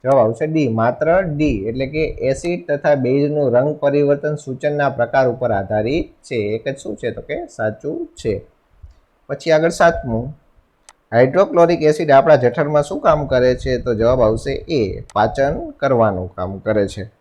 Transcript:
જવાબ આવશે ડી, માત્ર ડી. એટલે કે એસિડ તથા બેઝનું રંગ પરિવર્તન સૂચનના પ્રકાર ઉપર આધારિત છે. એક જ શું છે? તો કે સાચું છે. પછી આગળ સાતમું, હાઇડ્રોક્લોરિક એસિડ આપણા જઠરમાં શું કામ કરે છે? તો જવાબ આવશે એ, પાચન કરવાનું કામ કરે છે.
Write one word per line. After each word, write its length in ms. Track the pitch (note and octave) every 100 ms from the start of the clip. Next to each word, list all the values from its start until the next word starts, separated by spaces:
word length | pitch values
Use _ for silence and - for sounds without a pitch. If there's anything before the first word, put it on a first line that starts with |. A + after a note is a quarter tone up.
જવાબ 140 | B2+ C3+
આવશે 280 | A2+ A2+ D#3
ડી, 220 | D#3+ C3+
માત્ર 540 | A2 A#2 B2 D#3 F3+
ડી. 420 | F#3 D3 D3+ A2 G2+
એટલે 180 | B2+ C3+
કે 180 | D3+
એસિડ 680 | D#3+ - C3 C3+ F3 F3 F3
તથા 220 | D3 D3+
બેઝનું 580 | C#3+ B2 C#3 D3 D3 C#3
રંગ 240 | A#2+ C#3+ D3
પરિવર્તન 560 | C#3+ C#3+ C#3+ C#3+ D3+
સૂચનના 540 | D3+ - C3 D3+ D3 C#3
પ્રકાર 400 | C3 A#2 C3+ C3
ઉપર 240 | A#2 B2
આધારિત 720 | G2+ G2 G#2+ A2+ D#3+ - _
છે. 120 | - B2
એક 320 | G#2 A2+ C#3
જ 100 | C3+
શું 180 | - G#2
છે? 140 | A#2+
તો 100 | -
કે 260 | - D3+ F4
સાચું 600 | - A2 G#2+ C#3+ E4 D#4+
છે. 360 | - A#2 F#2+ - _ _ _ - _ _ _ -
પછી 240 | C#3+ -
આગળ 180 | D#3 D#3+
સાતમું, 680 | D#3+ E3+ E3+ B2+ A2+ C3 - _ _ _ _ _ _ _
હાઇડ્રોક્લોરિક 680 | A#2 C3 E3 F#3+ F3 E3+ F3
એસિડ 280 | D3+ D3+ D#3
આપણા 260 | C3+ C#3+ D3
જઠરમાં 460 | B2 E3 D3 D3+
શું 180 | C#3+ F#3+
કામ 260 | F#3 D3+ C#3+
કરે 280 | B2+ B2+
છે? 240 | B2 C3+ B2
તો 160 | B2
જવાબ 280 | G#2+ A2+ B2+
આવશે 420 | A2 A2 - C3+ -
એ, 320 | D#3 G2 F#2+
પાચન 720 | - G2+ A2+ - C#3 F#3 E4
કરવાનું 640 | - C#3 B2 A2 F#2 F2+
કામ 240 | - F#2 G2
કરે 300 | G#2+ G#2+ G2
છે. 220 | - G2+ _